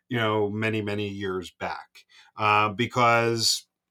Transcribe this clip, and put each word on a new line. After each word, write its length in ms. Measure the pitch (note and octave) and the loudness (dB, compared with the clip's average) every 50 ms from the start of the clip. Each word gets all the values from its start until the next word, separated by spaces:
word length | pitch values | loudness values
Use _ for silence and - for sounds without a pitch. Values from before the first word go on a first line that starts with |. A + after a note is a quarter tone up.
| _ _ | _ _
you 80 | B2 A#2+ | -2 0
know, 320 | A2+ G#2+ G#2+ G#2+ G#2 G2+ | 0 2 2 2 0 0
many, 320 | G2+ G#2+ A2 A2 A2 A2 G#2 | -2 -2 -2 -2 -2 -2 -2
many 240 | G#2 G2+ G#2 G#2 | -4 -4 -4 -4
years 460 | G2+ G2 G2 G2+ F#2+ F#2 F#2 F2 - - _ | -6 -6 -6 -6 -4 -4 -6 -6 -10 -10 _
back." 460 | G2 F2 D#2 D2 - - _ - _ _ _ - - _ _ | -8 -8 -8 -10 -12 -18 _ -20 _ _ _ -20 -20 _ _
Uh, 340 | - G#2+ G#2+ G#2 G#2 G#2+ G#2+ | -2 2 4 4 4 4 2
because 960 | G2 F#2+ B2 A#2 - B2+ B2 A#2 A#2+ A#2 A#2 A#2 A#2 A#2 A2 - - - - _ _ _ _ _ | 0 -2 -4 -2 2 2 4 4 4 4 4 2 0 0 0 0 -2 -2 -6 _ _ _ _ _